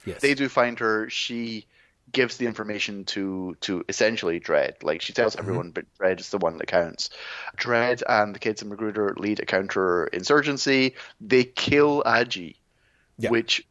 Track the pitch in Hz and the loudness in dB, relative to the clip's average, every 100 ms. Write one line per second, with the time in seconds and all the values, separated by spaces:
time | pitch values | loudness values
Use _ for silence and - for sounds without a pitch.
0 | - 90 139 139 135 135 120 113 113 107 | -12 0 2 2 2 2 2 2 0 0
1 | 110 - - 120 117 110 - _ _ _ | -2 -6 -4 -6 -6 -10 -14 _ _ _
2 | _ 131 123 - 120 110 104 104 - 101 | _ 0 0 0 -2 -2 -6 -4 -6 -6
3 | 95 101 98 95 92 80 - 90 - 95 | -6 -4 -4 -4 -6 -6 -4 -2 -2 2
4 | 110 113 87 85 - 76 67 - - 82 | 2 2 -2 -2 2 2 2 -2 -4 -2
5 | - - 110 - 98 90 87 85 - _ | -2 0 0 0 -4 -4 -4 -10 -12 _
6 | 92 92 - 101 85 82 - 90 85 - | 0 0 -4 -2 -2 -2 0 2 2 -4
7 | - - - - - - 120 117 120 120 | -10 -10 -14 -12 -10 -6 0 2 2 0
8 | - 113 104 98 113 104 104 101 110 104 | 2 2 2 -2 -4 -4 -8 -6 -4 0
9 | 101 - 101 107 - 95 98 101 95 87 | -2 0 -2 -2 0 0 0 0 2 2
10 | 78 90 92 147 147 139 139 135 131 - | 0 -2 2 4 2 0 2 2 2 -2
11 | - - 107 127 123 - - 143 147 143 | -14 -16 4 4 4 -2 2 6 6 4
12 | 120 113 120 98 85 - _ _ _ _ | 2 2 2 -4 -10 -16 _ _ _ _
13 | _ - 113 117 117 - - | _ -6 0 0 2 -2 -4